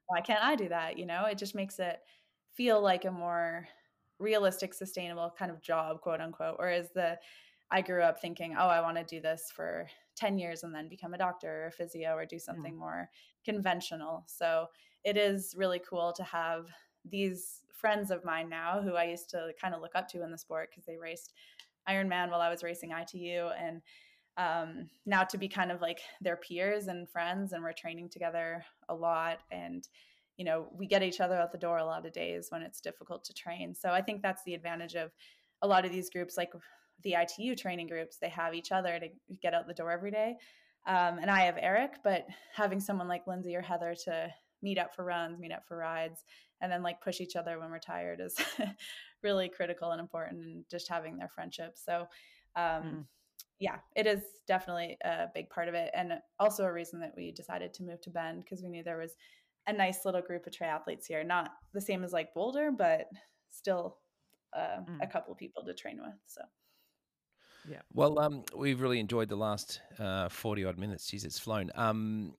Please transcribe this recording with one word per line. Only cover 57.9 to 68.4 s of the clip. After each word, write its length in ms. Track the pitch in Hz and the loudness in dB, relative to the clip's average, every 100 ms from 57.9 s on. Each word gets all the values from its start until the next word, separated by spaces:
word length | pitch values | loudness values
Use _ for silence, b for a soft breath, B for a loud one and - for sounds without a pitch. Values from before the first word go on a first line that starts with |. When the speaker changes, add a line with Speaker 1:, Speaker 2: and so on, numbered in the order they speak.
| 175 | -10
Speaker 1:
to 100 | 180 | -8
Bend, 340 | 170 165 170 175 | -6 -6 -8 -10
'cause 140 | 185 | -10
we 80 | 180 | -10
knew 140 | 170 | -8
there 140 | 170 165 | -6 -6
was 200 | 165 - b b b _ - | -8 -12 b b b _ -4
a 60 | |
nice 320 | 214 185 190 196 | 2 2 2 0
little 160 | 180 | 0
group 240 | 180 175 175 | -2 -6 -8
of 60 | |
triathletes 520 | - 165 156 - 151 - | -6 -2 -2 -4 -8 -4
here. 160 | 156 | -4
Not 280 | 165 175 165 - - | 0 0 0 -8 -8
the 80 | 202 | -6
same 220 | 202 190 | -2 -2
as, 100 | 180 | 0
like, 200 | 175 156 160 | 0 0 -2
Boulder, 360 | 226 277 302 | 0 2 2
but 360 | 240 175 160 - - b b _ | 4 4 4 0 -10 b b _
still, 520 | - 196 180 180 - _ _ _ _ _ | -6 0 0 -2 -8 _ _ _ _ _
uh, 280 | - 160 196 175 | -4 -4 -4 -8
Speaker 2:
Mm. 160 | 165 | -6
Speaker 1:
a 60 | 196 | -2
couple 240 | 170 - | -2 -4
of 80 | - | -10
people 240 | - - - | -10 -10 -10
to 80 | |
train 280 | - - - | -10 -10 -12
with, 180 | - 202 - | -14 -16 -18
so. 160 | - - _ _ _ _ _ _ _ _ _ B B | -18 -18 _ _ _ _ _ _ _ _ _ B B
Speaker 2:
Yeah. 180 | 151 143 - | -16 -16 -6
Speaker 3:
Well, 240 | - 143 151 | 4 6 6
um, 240 | 151 139 | 4 2